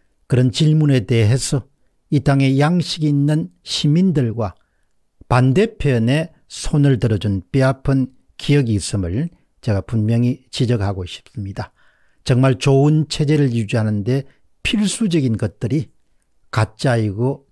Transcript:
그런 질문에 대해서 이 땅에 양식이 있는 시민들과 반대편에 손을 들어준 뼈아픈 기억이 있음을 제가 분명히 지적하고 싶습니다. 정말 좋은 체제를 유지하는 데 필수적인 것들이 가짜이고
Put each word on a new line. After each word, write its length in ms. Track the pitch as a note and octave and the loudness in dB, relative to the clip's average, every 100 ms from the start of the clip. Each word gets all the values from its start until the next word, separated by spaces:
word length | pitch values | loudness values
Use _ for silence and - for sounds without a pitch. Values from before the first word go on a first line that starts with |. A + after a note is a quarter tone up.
| _ _ - | _ _ -2
그런 240 | A#2+ B2+ | 2 2
질문에 560 | - D#3 D#3 D3+ C3 G2+ | 2 2 4 4 2 2
대해서 580 | A#2 G#2+ B2+ - C#3 - _ _ _ - | 2 2 2 -2 -4 -6 _ _ _ -4
이 100 | D3 | 0
땅에 380 | - C#3 C3+ C3+ | 2 2 2 2
양식이 480 | D3 F3 - - D3+ | 2 0 -2 -2 0
있는 420 | C#3+ C#3+ D3+ F3+ _ | 2 2 0 -4 _
시민들과 920 | - - D3+ D#3 F#3+ D3 A#2+ A2 G2+ - _ _ _ _ _ _ - | -10 -2 0 2 2 2 -2 -2 -6 -8 _ _ _ _ _ _ -2
반대편에 1040 | B2 C3 C3 A3+ - C#3+ A#2+ A2+ D3 E3+ _ - | 2 4 2 0 -2 -2 0 0 0 -4 _ -20
손을 500 | - - D3+ C#3+ B2 | -10 -2 2 2 2
들어준 440 | A#2+ G#2 G#2 G2 - | 0 -2 -2 -4 -2
뼈아픈 600 | C#3 C3 C3+ - C3+ B2+ _ _ - | 0 0 0 0 0 -2 _ _ -8
기억이 380 | - C#3+ A#2+ | 0 2 2
있음을 560 | G#2 - G#2 F2 G2+ E3 _ _ _ | -2 -2 -4 -4 -4 -6 _ _ _
제가 200 | - G2 | -4 -4
분명히 640 | - A#2 G#2+ A#2 B2 C3 _ | -2 -2 0 0 0 -2 _
지적하고 560 | - A#2+ A#2+ G2 F#2+ F2 | -4 0 0 -2 -6 -10
싶습니다. 680 | - - - G2 - - _ _ _ _ _ | -14 -16 -12 -10 -10 -14 _ _ _ _ _
정말 340 | - B2 C3+ C3 | 0 2 2 2
좋은 500 | C#3 C#3 D3 D#3 D3+ | 2 4 4 2 0
체제를 460 | - D3 D3+ C#3 | -2 0 2 2
유지하는 500 | A#2 G#2 A#2+ A2 G#2 | 0 -2 -2 -2 -2
데 200 | G2 C3+ - _ _ _ | -2 -4 -6 _ _ _
필수적인 760 | - G#3 G3+ - A3 E3 C3 A2 | -4 -2 -2 -2 -2 0 0 -2
것들이 520 | G#2+ - A#2 D3+ - _ _ _ _ _ _ | -4 -6 -4 -4 -6 _ _ _ _ _ _
가짜이고 960 | - A2 - C#3 A#2 G#2+ G2 B2+ C#3+ _ | -4 -4 -2 -2 0 -2 -2 -4 -6 _